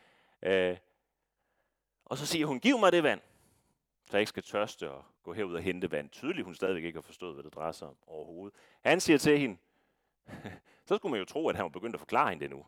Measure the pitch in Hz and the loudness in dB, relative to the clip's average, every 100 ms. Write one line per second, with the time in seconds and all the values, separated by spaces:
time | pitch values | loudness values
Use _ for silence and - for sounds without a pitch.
0 | _ _ _ - 87 95 90 90 _ _ | _ _ _ -6 2 4 2 -2 _ _
1 | _ _ _ _ _ _ _ _ _ _ | _ _ _ _ _ _ _ _ _ _
2 | - 131 143 165 151 131 220 262 196 175 | -10 -8 -2 0 0 2 4 6 6 6
3 | 151 101 - _ _ _ _ _ _ _ | 4 0 -6 _ _ _ _ _ _ _
4 | - 101 104 - - 104 104 - 80 69 | -2 0 0 -2 -6 -2 -4 -4 -12 -12
5 | 71 _ - 90 98 85 92 90 90 76 | -18 _ -12 -6 -4 -4 -2 -2 -2 -4
6 | 71 - 131 156 92 82 95 92 82 80 | -8 -10 -8 -6 -8 -4 -2 -2 -4 -10
7 | - 80 90 71 73 78 80 80 78 69 | -14 -14 -14 -12 -14 -8 -8 -8 -14 -20
8 | - 78 76 85 101 - _ _ 117 170 | -18 -16 -14 -14 -16 -18 _ _ 2 2
9 | - 147 147 147 139 92 _ _ _ _ | 6 6 6 4 4 -4 _ _ _ _
10 | _ _ - - 104 - _ _ - 208 | _ _ -20 -16 -16 -16 _ _ -2 -2
11 | 196 117 90 143 160 87 92 87 110 90 | 0 -4 -4 -2 -2 0 -2 -4 -8 -10
12 | - 120 143 87 71 67 | -2 2 2 0 -8 -10